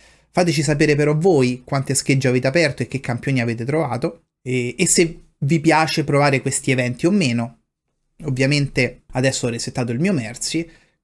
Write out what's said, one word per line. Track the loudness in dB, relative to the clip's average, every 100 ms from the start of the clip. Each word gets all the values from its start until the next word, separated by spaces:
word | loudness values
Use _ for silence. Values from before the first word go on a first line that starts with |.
| _ _ _
Fateci | 0 0 2
sapere | 0 2 2 4
però | 2 2
voi | 4 4 2 -2 -6
quante | -6 -2
schegge | -2 0 2 2
avete | 2 2
aperto | 2 0 -2
e | -6
che | -6
campioni | -6 -6 -2 -2
avete | -2 -4 -4
trovato, | -2 -2 -4 -6 -8 _ _
e, | -4 -4 -2 0
e | 2
se | 4 2 -2 -20 _
vi | 0 2
piace | 4 4 2 0 0
provare | 2 2 2
questi | -2 -4 -2
eventi | 0 -2 0 0
o |
meno. | 2 0 -2 -4 -10 _ _ _ _ _ _
Ovviamente | -8 -2 0 2 0 0 -2 -4 _
adesso | -2 -2 0 -4
ho |
resettato | -4 -6 -6 -4
il | -2
mio | 0
Mercy, | -2 -4 -8 -6 -6 -6 -14 _ _